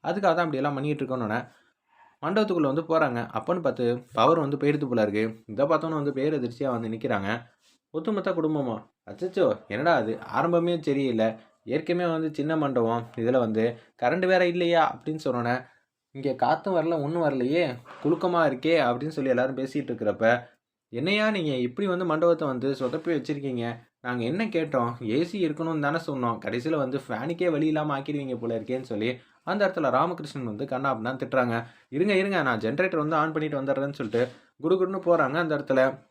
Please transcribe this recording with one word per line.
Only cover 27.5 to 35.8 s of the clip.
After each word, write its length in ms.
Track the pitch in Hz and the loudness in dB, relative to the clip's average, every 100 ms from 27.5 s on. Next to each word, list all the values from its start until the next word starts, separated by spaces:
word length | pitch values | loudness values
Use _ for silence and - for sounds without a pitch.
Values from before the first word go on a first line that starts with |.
| 151 156 | 2 0
இல்லாம 260 | 151 151 | 0 0
ஆக்கிடுவீங்க 440 | 139 139 147 135 120 | -2 -4 -6 -4 -4
போல 160 | 117 113 | -4 -4
இருக்கேன்னு" 340 | 107 127 123 | -4 -6 -4
சொல்லி 220 | 104 113 127 _ _ - | -2 -2 -4 _ _ -4
அந்த 140 | 196 | 0
இடத்துல 280 | 196 185 143 | 0 0 2
ராமகிருஷ்ணன் 600 | 127 165 170 151 143 120 | 2 2 -2 -8 -6 -6
வந்து 160 | 104 139 | -6 -6
கண்ணா 240 | 127 139 | -2 -2
அப்படின்னா 240 | 117 113 131 | -2 -4 -6
திட்டுறாங்க. 400 | 127 131 123 117 117 - _ | -2 0 2 -2 -4 -18 _
"இருங்க, 220 | 143 196 190 | -2 2 2
இருங்க, 220 | 196 185 | 2 0
நான் 180 | 135 113 | 0 0
ஜெனரேட்டர் 400 | 110 143 185 165 | -2 0 0 0
வந்து 160 | 151 160 | 0 0
ஆன் 160 | 156 | 0
பண்ணிட்டு 260 | 156 151 143 | -2 -4 -4
வந்துடுறேன்னு" 380 | 135 135 139 139 | -2 -2 -2 -4
சொல்லிட்டு 240 | 117 117 123 - _ _ | -2 0 -2 -4 _ _
குடுகுடுன்னு 420 | 156 185 185 190 | 0 2 0 -2
போறாங்க 340 | 170 170 135 151 | 2 4 4 2
அந்த 160 | 165 | 0
இடத்துல. 280 | 147 143 131 | -2 2 4